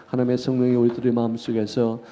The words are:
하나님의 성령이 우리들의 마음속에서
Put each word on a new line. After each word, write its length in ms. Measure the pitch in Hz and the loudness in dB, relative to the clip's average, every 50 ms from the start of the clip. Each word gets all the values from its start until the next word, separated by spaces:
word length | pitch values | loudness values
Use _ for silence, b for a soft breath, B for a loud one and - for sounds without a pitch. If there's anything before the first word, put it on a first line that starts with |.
| B | B
하나님의 320 | B - 127 127 123 127 123 | B -2 0 0 2 0 0
성령이 380 | 127 135 131 127 123 127 123 | 0 0 0 2 2 2 4
우리들의 360 | 123 120 117 117 - 123 127 | 4 2 2 0 0 0 0
마음속에서 880 | 117 120 117 113 113 117 - - 117 113 107 101 - 127 120 113 113 117 B B | 0 2 0 -2 -2 -4 -6 -4 -2 -2 -2 -2 0 0 0 0 0 -4 B B